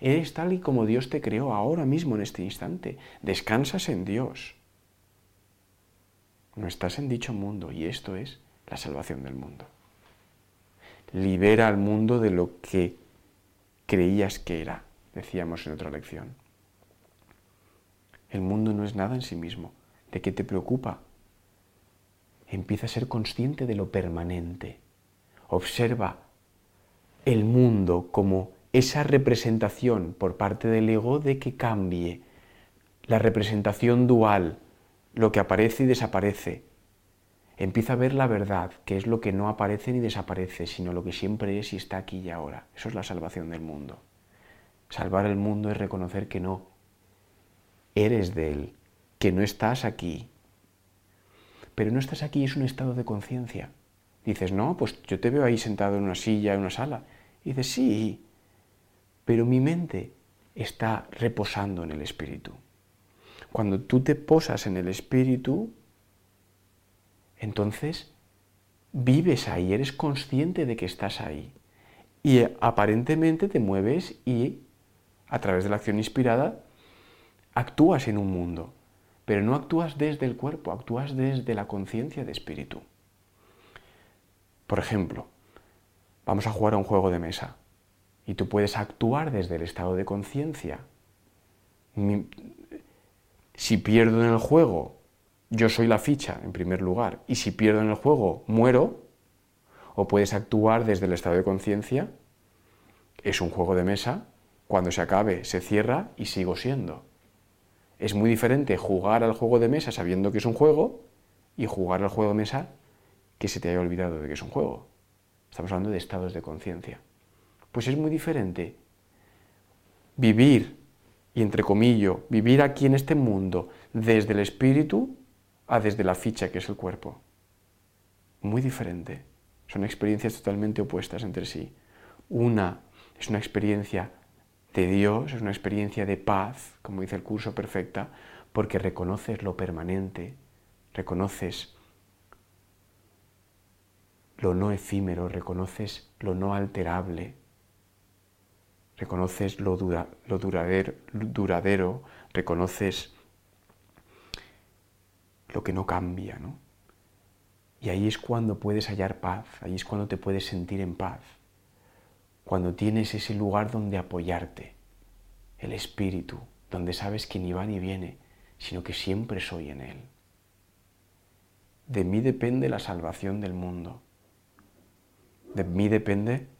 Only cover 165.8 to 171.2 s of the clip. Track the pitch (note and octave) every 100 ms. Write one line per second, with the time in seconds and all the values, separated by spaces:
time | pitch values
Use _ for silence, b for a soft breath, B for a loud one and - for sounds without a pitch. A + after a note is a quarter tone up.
165.8 | - - G2 F#2 - - - _ - F#2
166.8 | F2 F2+ G2+ G#2+ - G2 F2+ F2+ G#2 G2
167.8 | F#2 F#2+ F2 - b b b b - F2+
168.8 | F2+ - F#2+ G2 A#2+ F#2+ - F2 D2 C#2
169.8 | B1+ - - _ _ _ _ _ _ _
170.8 | _ _ _ _